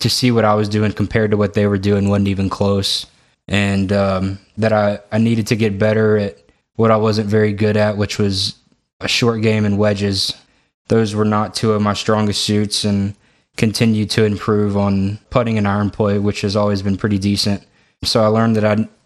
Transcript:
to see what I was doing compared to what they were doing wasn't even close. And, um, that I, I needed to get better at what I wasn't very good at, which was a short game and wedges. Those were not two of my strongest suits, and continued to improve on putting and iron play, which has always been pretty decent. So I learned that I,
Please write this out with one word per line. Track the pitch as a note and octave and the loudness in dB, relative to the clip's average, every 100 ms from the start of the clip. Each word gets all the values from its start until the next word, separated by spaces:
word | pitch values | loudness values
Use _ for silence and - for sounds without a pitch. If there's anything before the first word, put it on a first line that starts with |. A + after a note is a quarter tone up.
to | A#2+ | -2
see | - B2+ | 0 0
what | A2+ | 2
I | G#2+ | 2
was | G#2+ G#2 | 2 0
doing | G#2 G#2 | 0 -2
compared | - G2+ A#2 G#2+ | -2 -2 0 0
to | G#2 | 0
what | G2+ | 0
they | G#2+ G#2 | 0 0
were | G2+ | 0
doing | G2 G2+ G2 | 0 0 2
wasn't | G2+ G2 | 0 0
even | F#2+ G2 | 0 -2
close. | - G2+ G2 F#2+ - - _ _ _ - | -2 0 0 -2 -4 -8 _ _ _ -4
And, | G2+ G2+ G2 F#2+ | -2 0 0 0
um, | G2+ G2 F#2+ F#2+ F#2+ _ - | 0 0 0 -4 -8 _ -4
that | A2 | 0
I, | G#2+ G#2 G#2 - | 2 0 -2 -4
I | A2 | 0
needed | A2+ A2+ G#2+ | 0 0 -2
to | A2 | 0
get | A2 G2 | 0 0
better | G#2+ G#2+ A2 G#2+ | 0 2 2 2
at | G2+ - _ _ _ | -2 -8 _ _ _
what | - A2+ | 0 2
I | A2 | 2
wasn't | A2 G#2+ G2+ | 2 0 0
very | A2 G#2+ | 2 2
good | G2 G#2+ G#2+ | 0 0 2
at, | G#2+ G#2 | 0 0
which | G2+ - | -4 0
was | G2+ F#2+ F#2+ - _ _ _ - | -2 -2 -6 -8 _ _ _ -10
a | - | -4
short | - A#2+ A2+ | 0 0 2
game | A2 G#2+ | 0 2
and | G#2 G2+ | 0 2
wedges. | G#2 G2 G2+ G2 - - _ _ _ _ - | 0 0 -2 -2 -4 -8 _ _ _ _ -2
Those | A2+ A2 | 0 0
were | G#2 | 0
not | G#2+ G#2+ G#2+ | 0 0 -2
two | - A2+ | -2 0
of | G#2+ | 2
my | G#2 | 0
strongest | G2+ - G#2+ G#2+ G2 | -2 0 0 0 -2
suits, | - G#2 G#2 - | 0 0 0 -2
and | G#2+ G2+ G2 - _ _ _ - | -2 0 -2 -6 _ _ _ -2
continued | A2+ G2+ A2+ G#2+ G#2 | -2 2 0 0 0
to | - | 0
improve | A2 G2 - G#2 G#2 G2+ | 0 0 0 0 0 0
on | G2+ G2 G2 G#2 - | 0 0 -2 -4 -4
putting | B2+ A#2 A2 | -2 0 0
and | G#2 | 0
iron | G2+ G#2 | 0 -2
play, | - G#2 G2+ | -2 -2 0
which | G2+ G2+ | -2 -2
has | G#2 G#2 | -2 0
always | G#2 G2+ | 0 0
been | G2+ F#2+ | -2 -2
pretty | A2+ G2+ | -2 0
decent. | G2+ G2+ G#2 G2 - _ _ _ | 0 0 -2 -4 -8 _ _ _
So | - A#2+ | -2 2
I | A2 | 2
learned | A2 A2+ A2 | 2 2 2
that | |
I, | G#2+ G#2+ A2 _ | 0 0 -2 _